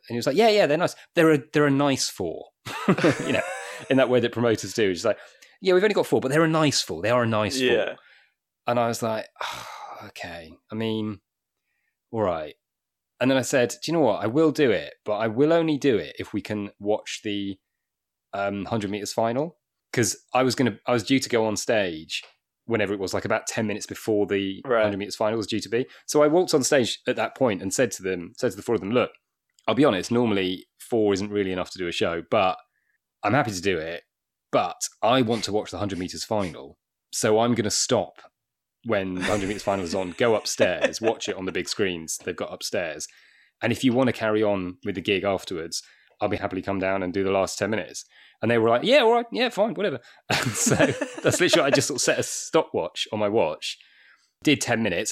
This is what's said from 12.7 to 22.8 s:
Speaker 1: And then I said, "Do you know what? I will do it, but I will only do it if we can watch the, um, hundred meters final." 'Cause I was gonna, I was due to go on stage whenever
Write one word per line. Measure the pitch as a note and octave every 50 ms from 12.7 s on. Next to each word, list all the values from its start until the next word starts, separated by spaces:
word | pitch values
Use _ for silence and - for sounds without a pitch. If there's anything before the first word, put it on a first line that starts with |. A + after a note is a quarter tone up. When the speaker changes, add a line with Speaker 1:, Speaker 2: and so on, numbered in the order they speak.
| _ _ _ _ _ _ _ _ _ -
Speaker 1:
And | B2 B2+
then | C3+ C3
I |
said, | B2 - - C3 B2 A#2
"Do | - - - -
you | D#3+
know | E3+ D3
what? | A#2 G2 D#2+
I | F#2+ A2
will | A#2 D#3 E3 D#3
do | C3+ - D3+ B2
it, | G2+ E2 D2 - - _ -
but | - G#2
I | G2+ A2+ A2+
will | G#2+ A#2 C#3+ D#3 E3
only | E3+ E3 D#3+ D3+ C3+
do | C#3+ C#3+ A#2 F#2+
it | D#2+ - - -
if | F#2+ - -
we | G#2
can | - - G#2+ G#2 G2+ G2+ - -
watch | G2+ G2+ G#2+ G#2 - - - - -
the, | A2 - - G2 G2 G2 - _ _ _ _ _ _ _ _ _ _ _ _ _ _ -
um, | G2+ G2+ G2+ G2+ G2 F#2
hundred | - A#2+ A#2 G2+ F#2+
meters | G#2 G#2 G2+ - -
final." | - A2+ A2+ A#2 B2+ D3 - - _ _ _ _ _ _ _
'Cause | - C3 A#2 - - - _ _ -
I | B2 C3
was | B2+ A2+
gonna, | - C3+ A#2 G2+ - -
I | - B2
was | A#2+ G#2
due | - C3+ B2+
to | - -
go | - A2+ A2
on | A2 G#2 F#2+
stage | - - A#2+ G#2+ G2+ F2+ D#2+ D#2+ D#2+ - - - - - _ _ _ _ _ _ _
whenever | - A2+ A2